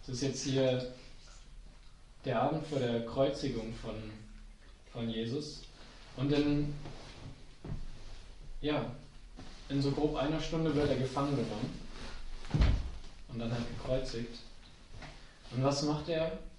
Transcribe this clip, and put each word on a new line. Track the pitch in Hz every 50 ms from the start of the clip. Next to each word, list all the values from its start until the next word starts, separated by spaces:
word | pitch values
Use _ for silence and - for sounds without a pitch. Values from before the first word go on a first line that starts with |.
Das | - - 127
ist | 120
jetzt | 139 135 123 - -
hier | 143 131 135 131 127 127 123 123 - - - - - - - - - - - - - - - - - - - - - - - - - - - -
der | 135 127 -
Abend | 127 147 156 156 143
vor | - 147 127
der | 123 120 117 117 117
Kreuzigung | - - 135 135 147 139 - - 131 117 113 110 110 120
von, | - - 123 110 110 107 104 107 - - - - - - - - - - - - - - -
von | - 120 117 113
Jesus. | 113 113 113 117 131 151 147 - - - - - - - - - - - - - -
Und | - 131 143
in, | 147 147 147 147 147 147 143 - - - - - - - - - - - - - - - - - - - - - - - - - - - - - - - - - - - - - - -
ja, | 143 147 151 139 117 113 - - - - - - - - - - - - - - - -
in | 139 139
so | 135 139
grob | 139 147 147 151 151
einer | 160 165 147 160 156
Stunde | 143 - 165 160 160 160 143
wird | 143 147 135
er | 131
gefangen | 127 - 131 - 143 139 147 143
genommen | 123 113 110 107 107 127 - - - - - - - - - - - - - - - - - - - - - - - - - - - - - - - -
und | - 120 117
dann | 117 113
halt | 110 113 117
gekreuzigt. | 117 - - - - 127 131 127 - - 117 120 - - - - - - - - - - - - - - - - - - - - - - - - -
Und | 117 123 131
was | 143 139 - 151
macht | 147 151 151 - 170
er? | 165 160 160 160 160 - - - -